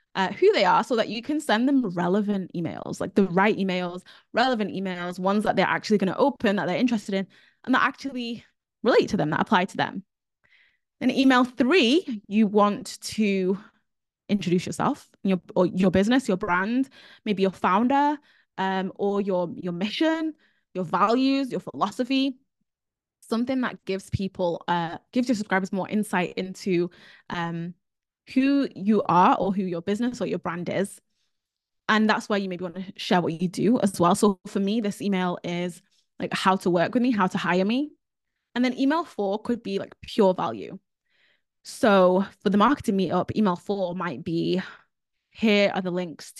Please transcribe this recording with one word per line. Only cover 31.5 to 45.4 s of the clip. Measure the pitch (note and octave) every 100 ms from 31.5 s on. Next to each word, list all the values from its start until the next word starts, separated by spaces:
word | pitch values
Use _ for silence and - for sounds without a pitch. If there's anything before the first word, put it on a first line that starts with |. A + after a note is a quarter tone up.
| _ _ _ -
And | G#3+ G#3+
that's | - -
where | G3+
you | F#3+
maybe | F3
wanna | F3+ F3 F#3 -
share | - F#3
what | D#3+ E3
you | F3+
do | - G3+ B3
as | G3+ -
well. | E3+ G3
So | G#3 F#3+ -
for | G3
me, | G3 A#3
this | G3+ -
email | G3+ F#3 F3+ F3
is, | E3+ F3 F3+ - _ _ _ -
like, | F3+
how | - F#3+ F#3+
to | F#3
work | E3+ E3
with | B3
me, | B3
how | G#3 F#3
to | F3
hire | E3 F3+ G3
me. | B3+ D4+ _ _ _ _ _ _
And | A#3+
then | B3+ B3
email | C4+ E4
four | - - G3 G#3
could | - A#3
be, | G3 F#3+
like, | - -
pure | - - F#3+
value. | F3+ E3 G#2+ - F#3+ _ _ _ _ _ _ _ _
So | - - A#3 G3 F3+ F#3 G3 _
for | G3+
the | G3+
marketing | A#3 D4 - G3
meetup, | F3+ F3+ - -
email | G#3 F3
four | - G3+ F3+ F3+
might | F3 B2
be, | E3+ E3 E3 F#3 - - _ _ _ _ _
"Here | -